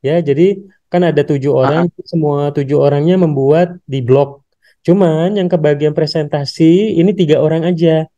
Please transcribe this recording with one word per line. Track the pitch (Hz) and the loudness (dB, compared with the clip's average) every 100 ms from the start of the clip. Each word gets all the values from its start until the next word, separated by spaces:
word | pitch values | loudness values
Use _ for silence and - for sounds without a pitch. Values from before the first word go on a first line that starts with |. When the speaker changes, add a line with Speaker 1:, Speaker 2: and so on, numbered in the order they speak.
Speaker 1:
Ya, | 135 165 | -2 -2
jadi | 147 139 185 196 196 _ _ | 0 2 2 0 -10 _ _
kan | 175 | -2
ada | 175 147 | 0 0
tujuh | 143 147 135 | 0 -2 0
Speaker 2:
Ah. | 135 | 0
Speaker 1:
orang, | 131 156 175 - | 0 0 -2 -6
semua | - 165 147 143 143 | -8 -4 -2 -2 -2
tujuh | 147 135 143 | -4 -2 0
orangnya | 143 143 156 | 2 2 0
membuat | 185 170 143 135 156 180 180 - | 0 0 0 2 2 0 -4 -8
di | 135 | -6
blog. | 120 135 139 139 _ _ _ _ | 2 2 2 -6 _ _ _ _
Cuman | - 185 180 156 175 208 | 0 2 2 2 -2 -2
yang | 180 | -2
kebagian | 175 151 143 151 | 0 0 0 -2
presentasi | 147 156 160 147 147 139 - 160 180 220 165 | 0 -2 -2 -4 -4 -6 0 2 4 2 0
ini | 180 | 0
tiga | 196 160 151 | 0 2 2
orang | 151 160 165 | 2 0 -2
aja | 175 165 160 160 | 0 0 0 -2